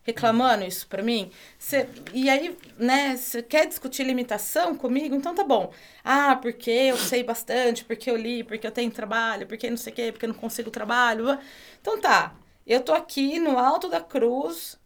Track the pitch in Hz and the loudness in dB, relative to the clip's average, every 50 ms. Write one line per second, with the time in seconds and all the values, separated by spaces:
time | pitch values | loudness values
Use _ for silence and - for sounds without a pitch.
0 | _ - 233 - 254 226 226 233 254 254 233 208 190 185 180 - - _ - 190 | _ -6 -4 2 2 4 4 6 4 4 4 2 0 -6 -6 -8 -8 _ -8 -4
1 | 208 233 240 220 190 185 - - - - - _ - - 285 269 247 - - - | -2 0 0 0 -2 -6 -12 -20 -20 -20 -20 _ -8 -2 0 0 0 -2 -8 -18
2 | - - 190 254 262 269 269 285 320 349 359 - - - - - 233 247 262 277 | -18 -8 -4 0 4 4 4 2 0 -4 -10 -12 -18 -20 -6 -2 2 4 4 4
3 | 285 277 262 240 - - - 233 233 - - 302 339 - - - - 262 - - | 2 0 -2 -4 -6 -6 -6 -8 -6 2 4 4 4 2 0 -10 -10 -8 -6 -4
4 | 262 262 262 247 247 - 214 208 - - - 302 349 349 311 - - 240 247 277 | -2 0 0 -2 -2 -2 -4 -4 -4 -2 0 0 0 0 -2 -2 -2 0 0 0
5 | 311 285 269 277 277 339 349 381 392 285 254 208 180 - - - - - - - | 0 0 -2 -2 -2 -2 -2 -2 2 2 2 2 2 -2 -10 -18 -20 -20 -20 -10
6 | _ - 262 285 285 277 262 262 - 240 233 - - 233 226 240 269 269 254 - | _ 2 2 4 6 4 4 2 0 -8 -8 -6 -4 0 2 4 4 4 2 2
7 | 214 185 254 247 247 240 233 - - - 226 247 254 240 233 233 - - 233 - | 0 0 0 -2 -2 -2 -6 -8 -4 -2 0 2 2 2 0 -2 -6 -8 -8 -6
8 | - 262 233 220 220 233 247 233 226 - 214 220 - 220 220 240 240 233 226 - | -2 -2 -2 -2 -2 -4 -4 -6 -6 -8 -10 -8 -8 -6 -4 -2 -2 -2 -4 -6
9 | 214 202 220 226 226 226 214 202 196 196 220 226 - 233 240 233 - 226 - - | -6 -2 -2 0 0 0 -2 -4 -8 -10 -8 -6 -4 -4 -4 -6 -6 -10 -8 -6
10 | 233 226 220 - - 226 226 - - 226 - - 226 226 220 226 214 208 233 247 | -6 -6 -6 -6 -6 -6 -6 -6 -8 -8 -6 -6 -8 -8 -8 -8 -4 0 2 4
11 | 247 233 220 220 226 262 277 269 - - - - - - - _ _ 403 440 415 | 4 4 2 0 0 0 0 -2 -4 -18 -20 -20 -20 -20 -20 _ _ -4 -4 0
12 | - 320 226 180 165 - - - - _ _ _ _ - 226 262 247 - 311 330 | 4 6 6 6 4 2 -8 -16 -20 _ _ _ _ 0 0 2 2 2 0 0
13 | - - - 277 269 277 311 339 330 311 262 247 247 262 302 359 370 359 339 - | 0 -2 -2 -2 -2 0 0 0 0 2 2 4 4 4 2 2 0 -2 -2 -4
14 | - - - 269 226 233 247 262 294 330 330 - - - - _ _ | -4 -2 0 2 2 2 2 0 -2 -4 -6 -8 -12 -14 -16 _ _